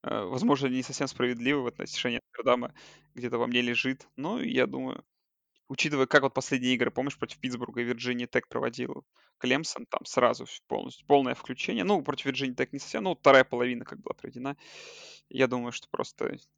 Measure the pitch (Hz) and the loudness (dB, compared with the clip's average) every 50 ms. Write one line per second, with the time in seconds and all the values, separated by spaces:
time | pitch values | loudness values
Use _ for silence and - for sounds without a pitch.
0 | - - - - 104 90 117 127 190 240 147 131 139 131 127 131 123 - 139 - | -6 -4 -4 -4 -2 -2 -4 0 2 2 2 4 2 0 0 -2 -4 -4 -4 -4
1 | 143 131 - - 123 123 123 117 120 127 143 143 127 120 - - - - - - | -4 -4 -2 -2 0 0 0 0 0 0 0 0 0 -4 -6 -6 -10 -8 -6 -4
2 | - 123 120 120 _ _ _ - - 131 123 123 123 - - - - - - - | -4 -2 -4 -4 _ _ _ -2 2 2 4 4 2 -6 -10 -16 -20 -20 -20 -20
3 | _ _ _ - 120 120 110 117 120 123 120 123 123 120 120 120 - 131 131 127 | _ _ _ -8 -6 -4 0 0 0 2 2 2 2 2 0 0 0 0 -2 -2
4 | - _ _ - 135 165 220 247 - - 123 127 127 131 131 131 131 131 - - | -8 _ _ -8 -6 -4 -4 -4 -4 -2 2 2 2 2 0 -6 -6 -6 -8 -10
5 | - _ _ _ _ _ _ _ _ _ _ _ _ _ 139 - - 156 147 139 | -12 _ _ _ _ _ _ _ _ _ _ _ _ _ -4 -2 -2 0 2 2
6 | 131 - - 147 135 135 - - - - 147 131 123 127 127 117 123 120 - - | 2 6 6 6 6 6 0 -2 -2 0 -2 0 2 2 2 2 2 -2 0 -2
7 | 127 139 - - - - - _ - 131 123 120 123 - - 120 120 120 123 127 | -4 -4 -4 -6 -8 -8 -8 _ -8 -6 -6 -6 -8 -8 -6 -6 -4 -4 -4 -4
8 | 120 123 123 120 120 120 - 127 - _ - 127 135 127 117 131 123 - - 139 | -2 -4 -2 -4 -4 0 -2 -2 -2 _ -6 -2 -2 -2 -4 -4 -8 -8 -8 -12
9 | - _ _ _ _ _ _ _ - 127 127 139 165 - - - 120 _ - - | -14 _ _ _ _ _ _ _ 0 0 0 0 0 -4 -8 -10 -8 _ -6 -8
10 | - - - - 123 120 123 - 123 - - - _ _ - 107 - - - - | -6 -4 0 4 4 4 4 2 -6 -14 -16 -20 _ _ -6 -6 -6 -6 -12 -16
11 | - _ 143 143 135 127 123 - - - 127 - - - 233 233 180 185 208 185 | 2 _ 4 6 6 4 -2 -4 -6 -12 -8 -6 -4 -2 -2 0 2 2 2 0
12 | 139 - 135 - - 139 131 127 139 131 123 - 131 - - 143 - - - 123 | 0 -2 -6 -4 -4 -4 -2 -2 -2 -4 -2 -2 -4 -4 -4 -12 -10 -6 -6 -4
13 | 135 190 170 - _ 143 135 135 131 - - 120 123 127 123 120 123 - - - | -2 -2 -4 4 _ 10 10 10 8 6 2 -2 -2 -2 -2 -6 -8 -12 -16 -14
14 | - - - _ - - - 123 127 135 143 _ - - - - - - - - | -8 -8 -10 _ -10 -14 -12 -10 -10 -10 -10 _ -16 -20 -20 -20 -20 -20 -20 -20
15 | - - - - _ _ - - 131 123 123 123 120 120 120 - - _ - - | -20 -20 -20 -20 _ _ 0 0 2 2 2 -2 -4 -6 -8 -10 -12 _ -6 -6
16 | - - - - - - - 147 - _ _ | -6 -6 -4 -6 -6 -6 -6 -8 -14 _ _